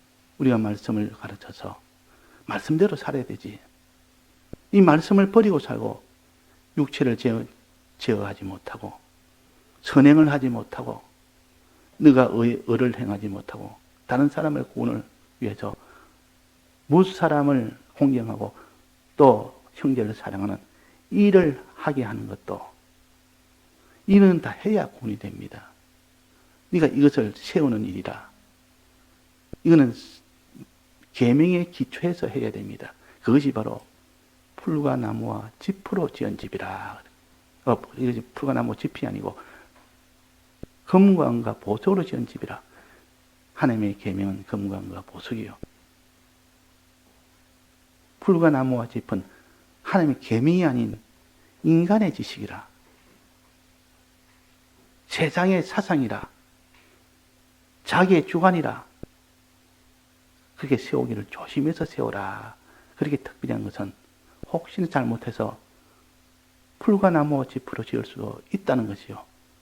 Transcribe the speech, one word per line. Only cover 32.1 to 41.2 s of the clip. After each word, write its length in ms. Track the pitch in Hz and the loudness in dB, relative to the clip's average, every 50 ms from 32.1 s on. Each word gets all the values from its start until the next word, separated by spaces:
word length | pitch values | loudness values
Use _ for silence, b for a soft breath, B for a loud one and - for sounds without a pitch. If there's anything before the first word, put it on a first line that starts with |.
| 170 - - | -4 -4 -6
해야 240 | - - - 117 110 | -6 -4 -4 -6 -6
됩니다. 420 | - 104 104 101 101 - - - - b b b b b | -8 -8 -12 -12 -14 -14 -16 -18 -20 b b b b b
그것이 300 | b 110 120 147 135 139 | b 4 4 4 4 2
바로 280 | 127 110 107 - - - - _ _ _ _ _ _ _ _ _ _ _ _ _ - | -2 -2 -6 -6 -8 -12 -14 _ _ _ _ _ _ _ _ _ _ _ _ _ -18
풀과 400 | - - 180 160 147 147 139 131 | -10 -6 -4 -4 -2 -2 -2 -2
나무와 540 | 127 117 107 107 113 110 113 107 107 107 113 _ - | -2 -4 -6 -6 -6 -6 -8 -8 -10 -12 -16 _ -12
지프로 480 | - - 196 - - - 196 190 165 - | -8 -8 -8 -8 -8 -6 -4 -4 -4 -4
지은 260 | - - - 104 101 | -6 -6 -8 -6 -8
집이라. 640 | - - - - - - 95 95 98 98 - - - - - _ _ _ _ _ _ _ _ _ _ - | -10 -12 -12 -10 -10 -10 -10 -10 -12 -12 -14 -16 -18 -20 -20 _ _ _ _ _ _ _ _ _ _ 0
어, 160 | 135 113 - - - - | 0 0 0 -2 -14 -8
이것이 260 | - 127 123 120 113 117 - - | -6 -4 -4 -4 -6 -10 -12 -12
풀과 180 | - 143 139 | -8 -6 -4
나무 240 | 131 120 117 117 110 | -2 -2 -4 -6 -6
짚이 300 | - - 156 - - - | -8 -8 -10 -8 -6 -8
아니고 320 | - 101 101 101 98 - B B B B B B B B _ _ _ _ _ _ _ _ _ _ _ _ _ _ _ _ - - _ _ _ _ | -8 -8 -8 -8 -10 -10 B B B B B B B B _ _ _ _ _ _ _ _ _ _ _ _ _ _ _ _ -20 -20 _ _ _ _
금과 440 | - - 185 196 202 190 170 | 2 6 6 8 6 6 4